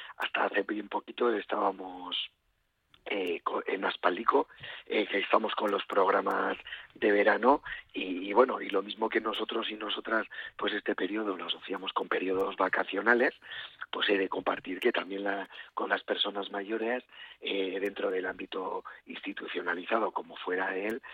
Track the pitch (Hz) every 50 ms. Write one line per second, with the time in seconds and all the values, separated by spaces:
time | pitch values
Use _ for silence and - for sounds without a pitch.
0 | - - - - - - - - - - - - - - 110 107 101 101 - -
1 | - - 120 - 123 120 113 101 - - - - 104 101 95 95 92 92 90 90
2 | 87 87 - - - - _ _ _ _ _ _ _ _ _ _ _ _ _ _
3 | - - - 101 92 90 85 - - - - - - - 95 95 98 95 - -
4 | - 90 - - 117 - - 139 - - - - - - - - - - - 110
5 | 104 - - 98 95 - - 104 110 104 - - 110 104 98 98 - - - 101
6 | 95 95 98 98 95 95 92 95 95 98 98 - - - - - - - - -
7 | - 107 104 104 101 - - - 110 123 143 147 - - - - - _ - 92
8 | - 92 90 87 95 101 101 107 131 127 110 104 98 92 - 95 95 104 104 -
9 | 113 110 - 113 104 110 104 101 110 - - 117 110 107 107 107 107 104 104 -
10 | - - 113 110 101 - - - - - - - 104 101 104 104 - - 101 -
11 | 95 90 101 110 110 104 95 87 87 85 82 - - - 98 95 92 95 - 92
12 | 95 92 - - 92 92 95 95 98 98 95 - 95 92 - - 95 - - 98
13 | 101 113 120 117 127 160 - - - - - - - - - - - - - -
14 | - - 104 98 95 90 - 95 92 - 95 92 - - 92 - - 123 110 -
15 | 82 90 98 98 101 101 98 98 95 - - - - - - - - 95 101 98
16 | - - 104 - - 104 98 101 98 95 101 101 98 98 110 110 110 113 123 127
17 | - _ - - - - - - - - 98 98 95 92 92 98 95 101 98 -
18 | 98 101 95 92 92 92 92 90 95 - - 98 92 - - - - - - -
19 | - - - - - 98 98 - - - - - 87 87 87 90 90 - 110 113
20 | 107 - - - - - - - - - 90 92 95 95 95 92 98 107 113 -
21 | - -